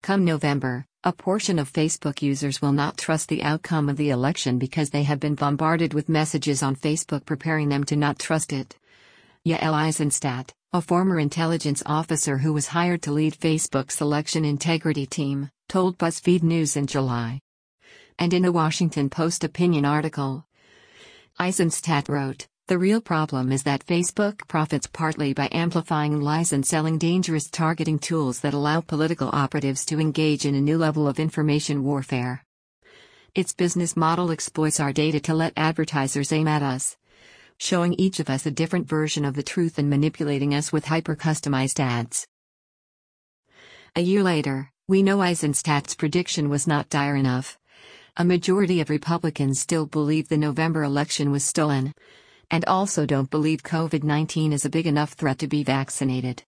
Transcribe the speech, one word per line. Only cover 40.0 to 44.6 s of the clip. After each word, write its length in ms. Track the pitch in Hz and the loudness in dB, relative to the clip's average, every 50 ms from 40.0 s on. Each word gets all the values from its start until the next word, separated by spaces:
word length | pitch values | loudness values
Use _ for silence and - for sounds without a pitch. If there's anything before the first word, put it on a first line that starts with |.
| 147 156 156 - 160 147 143 139 139 143 143 | 2 2 0 -2 -2 -2 0 0 0 0 0
us 200 | 143 151 - - | 0 -2 0 -2
with 120 | 151 147 | -2 0
hyper-customized 920 | 143 160 160 160 - 156 - - 160 156 151 - 147 143 131 131 135 - - | 0 -2 -2 0 -2 -6 -2 0 0 0 0 0 -2 0 0 0 0 0 0
ads." 480 | 147 127 120 120 117 117 - - - _ _ _ _ _ _ _ _ _ _ _ _ _ _ _ _ _ _ _ _ _ _ _ _ _ _ - - - - - - - _ | 0 0 0 -2 -4 -4 -6 -8 -8 _ _ _ _ _ _ _ _ _ _ _ _ _ _ _ _ _ _ _ _ _ _ _ _ _ _ -20 -20 -20 -20 -20 -20 -8 _
A 60 | 170 | 0
year 220 | 175 175 190 202 196 | 2 4 4 4 4
later, 480 | 185 170 156 143 151 135 135 | 4 2 2 2 0 -2 -2